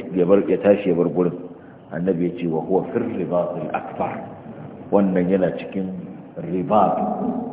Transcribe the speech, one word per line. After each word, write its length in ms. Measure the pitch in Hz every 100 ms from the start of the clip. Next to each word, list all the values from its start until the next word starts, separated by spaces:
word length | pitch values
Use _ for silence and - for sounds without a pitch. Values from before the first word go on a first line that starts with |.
| 80
ya 120 | 90
bar, 200 | 87 101
ya 120 | 90 90
tashi 320 | 101 98 95
ya 20 |
bar 140 | 85 85
gurin. 240 | 78 87 - - - - - -
Annabi 360 | 82 90 85 87
ya 60 | 85
ce, 80 | 87
"Wa 140 | 78
huwa 220 | 80 92 -
fir 120 | 117
ribatil 680 | - 104 87 87 87 87 -
akbar." 520 | - - - 90 - - - - - - - -
Wannan 400 | 98 98 92 87
yana 200 | 95 90
cikin 400 | - - 98 92 92 - - -
ribat, 600 | - 82 90 - 107 98 - 104 104 95 - -